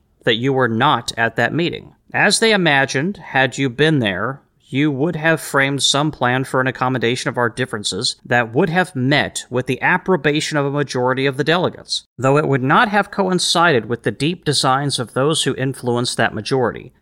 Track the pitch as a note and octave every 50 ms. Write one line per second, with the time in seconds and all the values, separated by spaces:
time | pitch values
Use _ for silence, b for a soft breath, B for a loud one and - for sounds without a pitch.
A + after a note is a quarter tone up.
0 | _ _ _ _ - C3 A#2 G#2+ B2 C#3 C3+ C3 B2+ A#2 A2+ A2 B2+ D3+ C#3+ B2
1 | A#2 - - - A#2 A2+ - - A#2 A#2 - C#3+ F3 D3+ - G#1 G1+ - _ _
2 | _ _ - B2+ D#3 G#3 F#3+ - A#3 A3+ G#3+ G3 F3 D#3+ C#3+ C#3 C3+ C3+ - C3+
3 | C#3 F#3+ G3+ - - - - C#3 C3 C3 - - C#3 C3+ A#2 A#2 C3+ D#3+ D#3+ C#3
4 | A#2 G2+ F#2 F2 G#2 B2 C3+ - _ _ _ _ _ - - C3+ D3 D#3 C#3 B2+
5 | C#3+ F3 E3 D3+ D3+ E3 D#3+ D3+ - - - C#3 C3+ C#3 C#3+ C3+ - - - C#3
6 | D3 D#3 C#3+ - C3 A#2+ B2 C3 C3+ - - C3 B2+ C3 B2 - C3 B2+ C3 A#2+
7 | A#2 A#2 B2 B2 - D3 B2+ B2+ A#2+ A2+ G#2+ - B2+ - - G#2+ G#2 - F#2+ F#2+
8 | B2 - - _ - - B2 B2 A#2+ A2+ A2 C#3 F#3+ F3 D#3+ F#3 F#3 - - C3
9 | B2 C3 D3+ C3+ G#2+ F2+ - - - - A#2+ B2 B2+ - C3 - A#2+ C#3+ F3 F3+
10 | - - F#3 D#3+ C#3 D#3 D3 D#3 - - D#3 D3 C#3 C#3+ C#3 D3 D3 B2+ - B2+
11 | B2 B2+ B2+ C3 C3+ C#3 C3 C3 D3 C#3+ D#3+ F#3 E3+ A#2 - - - - - -
12 | - _ _ - A#2+ C3 C#3 D3 D#3 C#3+ C3+ C3 B2 C3+ D#3+ G#3 B3 G#3+ G3+ G#3
13 | G3 - - - G3 F#3 F#3 F3 - - - F3 E3+ F3 D3+ A#2 G#2 A2 A#2+ -
14 | - B2+ G#2+ - C#3 D#3 F3+ F3 - D#3 C#3 - - C3+ B2+ C3+ D3 C#3 C3 -
15 | A#2+ G2+ - C3 C3 D3+ D#3+ - - C#3+ B2+ - C3 C3+ B2 - - B2 A#2+ A#2+
16 | B2 A#2+ - - A#2 G2+ - A2 G2+ - C#3 C3 B2 G#2 - - - - _ _